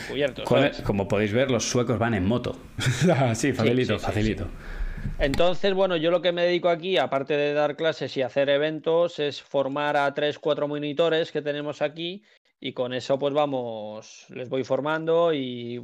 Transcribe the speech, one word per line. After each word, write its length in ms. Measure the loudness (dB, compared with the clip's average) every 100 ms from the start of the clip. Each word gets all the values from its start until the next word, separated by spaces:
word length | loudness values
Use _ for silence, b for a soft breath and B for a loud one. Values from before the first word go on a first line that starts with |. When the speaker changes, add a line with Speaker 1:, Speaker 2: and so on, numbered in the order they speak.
| -6
Speaker 1:
cubierto, 360 | -2 -2 -2 0
Speaker 2:
Con 140 | 2
Speaker 1:
¿sabes? 200 | 2 0
Speaker 2:
como 260 | -2 -2 0
podéis 240 | 0 2
ver, 180 | 2 2
los 140 | 0 0
suecos 340 | 0 0 0
van 140 | 0
en 120 | 0 0
moto. 300 | 0 -2 -8 -12
<laughs> 100 | -4
Sí, 560 | -2 2 4 4 4 2
Speaker 1:
Sí, 180 | 2
Speaker 2:
facilito, 420 | 2 2 2 2 0
Speaker 1:
sí, 40 |
sí, 60 | 0
Speaker 2:
facilito. 380 | 0 0 0 -4
Speaker 1:
sí. 640 | -10 -12 -6 -6 -4 -6 -2
Entonces, 540 | 0 4 4 4 2
bueno, 240 | 2 2 2
yo 120 | 2
lo 120 | 2
que 100 | 2
me 120 | 2
dedico 260 | 2 2 2
aquí, 280 | 0 0 0
aparte 380 | 2 0 0 0
de 180 | 2
dar 220 | 2 0 0
clases 400 | -2 -2 -4 -2
y 60 |
hacer 280 | -2 2 2
eventos, 680 | 2 2 -2 0 2 2 0
es 220 | -4 -6
formar 560 | -4 0 0 0 0 2
a 160 | 2
tres, 260 | 2 -2 0
cuatro 300 | -2 0 -2
monitores 640 | -4 -4 0 2 2 0
que 80 | -4
tenemos 400 | -4 -4 -6 -4
aquí 420 | -4 -4 -10 -10 b b b _
y 100 | -8
con 220 | -4 -4
eso, 260 | -4 -2 -2
pues, 140 | 0
vamos, 920 | 0 0 -2 -6 -8 -10 -12 -16 -20 -18
les 180 | -12 -6
voy 160 | -4
formando 720 | -2 -2 0 -2 0 2 2
y, 480 | 0 -4 -8 -8 -10